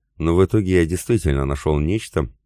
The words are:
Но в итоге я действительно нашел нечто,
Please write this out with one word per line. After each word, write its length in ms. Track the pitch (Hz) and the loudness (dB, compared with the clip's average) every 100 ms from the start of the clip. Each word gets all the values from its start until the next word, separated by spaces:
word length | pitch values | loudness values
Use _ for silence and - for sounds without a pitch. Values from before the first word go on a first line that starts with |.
| _ - | _ -4
Но 160 | 80 | 0
в 120 | 87 95 | 2 4
итоге 300 | 110 92 90 | 2 2 2
я 100 | 82 | 2
действительно 580 | 87 - 110 80 69 | -2 -2 -2 0 -2
нашел 340 | 67 69 - 73 | -2 -4 -2 0
нечто, 480 | 78 107 - - 69 - | 0 -4 -4 -4 -4 -8